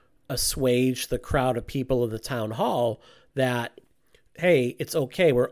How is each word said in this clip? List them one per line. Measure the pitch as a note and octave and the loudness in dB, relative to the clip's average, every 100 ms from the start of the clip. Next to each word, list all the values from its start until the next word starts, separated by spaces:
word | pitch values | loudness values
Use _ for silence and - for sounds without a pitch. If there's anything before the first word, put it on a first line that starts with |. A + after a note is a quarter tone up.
| _ _ - | _ _ -8
assuage | B2 - - C3 B2 B2+ B2 - | -4 -4 0 2 4 2 0 -4
the | B2 | -6
crowd | - C#3+ B2+ A#2 | -2 0 0 0
of | - | -4
people | C#3 B2+ B2+ A#2+ | -4 -2 0 0
in | |
the | A2 | -4
town | - B2 G#2+ | -6 -6 -4
hall | A2 A#3 E3+ A#2 - - - _ | -2 -2 0 0 -2 -12 -20 _
that, | C3+ B2+ B2 A#2 - _ _ _ _ _ - | -2 0 0 -4 -10 _ _ _ _ _ -2
"Hey, | F3 E3+ B2 - | 2 4 2 -4
it's | C#3+ E3 | -6 -4
okay. | C3 - E3+ | -4 2 4
We're | B2 B2 | 4 2